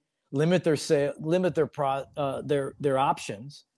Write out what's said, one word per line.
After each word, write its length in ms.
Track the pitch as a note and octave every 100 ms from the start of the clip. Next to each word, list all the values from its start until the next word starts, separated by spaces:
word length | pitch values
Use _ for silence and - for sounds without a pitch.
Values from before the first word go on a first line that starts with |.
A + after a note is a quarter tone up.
| _ _ _
limit 320 | C3+ D#3+ F3+
their 120 | E3+ D3
sale, 380 | - D3 C#3+ -
limit 340 | D#3 F3+ F3+
their 140 | D#3+ C#3
pro-, 380 | - C#3 C#3 C3 -
uh, 240 | C#3 B2
their, 320 | C3 C#3+ C3+ -
their 180 | C#3+ C3
options. 680 | C#3+ E3+ - G#2 C#3 - _